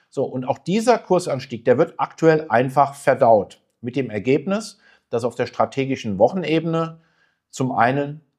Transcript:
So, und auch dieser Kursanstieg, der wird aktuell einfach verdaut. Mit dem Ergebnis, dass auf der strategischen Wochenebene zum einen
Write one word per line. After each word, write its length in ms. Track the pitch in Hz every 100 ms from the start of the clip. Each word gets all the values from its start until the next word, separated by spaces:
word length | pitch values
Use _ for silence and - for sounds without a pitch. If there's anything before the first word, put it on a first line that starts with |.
| _
So, 160 | - 123
und 180 | 127
auch 140 | 131 127
dieser 400 | - 202 226 220
Kursanstieg, 640 | - 185 160 135 - 113
der 140 | - 123
wird 160 | - -
aktuell 460 | 151 - 160 156 156
einfach 440 | 113 131 143 139
verdaut. 680 | - - 127 123 110 92 - _ _
Mit 160 | 120 131
dem 140 | 123
Ergebnis, 680 | 107 107 147 147 202 214 - _ _ _
dass 140 | 117
auf 120 | 117 -
der 100 | 120
strategischen 760 | - 113 - 135 127 113 95
Wochenebene 800 | 113 190 165 160 165 165 165 160 _ _ _ _ _
zum 220 | - 127
einen 480 | - 117 139 143 151 _